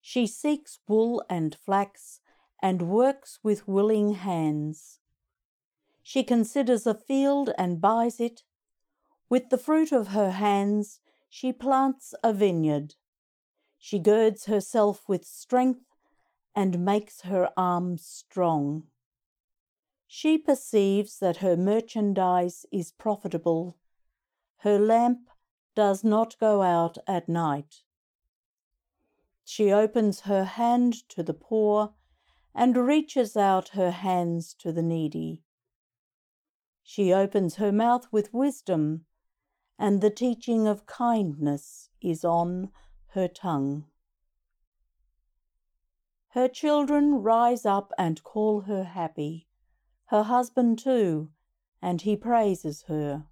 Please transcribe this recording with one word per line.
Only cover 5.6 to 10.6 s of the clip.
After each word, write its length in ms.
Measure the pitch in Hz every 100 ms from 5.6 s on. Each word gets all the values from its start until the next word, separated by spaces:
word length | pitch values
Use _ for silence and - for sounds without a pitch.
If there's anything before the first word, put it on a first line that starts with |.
| _ _ _ _
She 220 | - 269
considers 640 | - 240 220 285 247 233 233
a 60 |
field 560 | 214 _ 269 277 285 269 -
and 240 | 180 175
buys 380 | 196 226 233 -
it. 240 | 233 233 _ _ _ _ _ _ _ _ _
With 200 | 247 247
the 80 | 254
fruit 340 | - 311 311
of 160 | 269 202
her 240 | 202 196
hands, 680 | 185 208 202